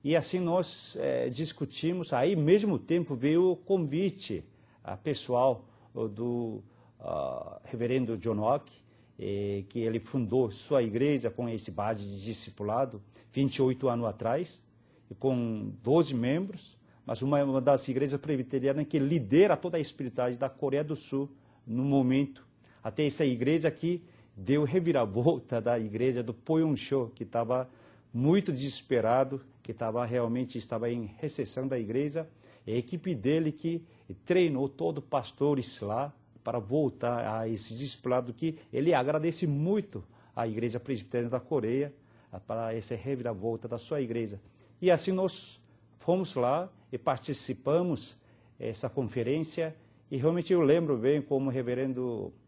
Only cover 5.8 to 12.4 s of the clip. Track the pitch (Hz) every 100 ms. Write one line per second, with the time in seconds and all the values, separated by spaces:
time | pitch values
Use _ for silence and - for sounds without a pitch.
5.8 | - - 113 101 120 120 113 107 101 -
6.8 | - _ 87 78 67 64 - - - 117
7.8 | 120 131 117 110 110 107 107 143 - -
8.8 | _ _ _ - 101 101 101 101 98 117
9.8 | 113 113 104 135 107 127 120 - - 143
10.8 | 113 110 143 139 117 - 120 110 - 87
11.8 | 104 107 101 98 104 107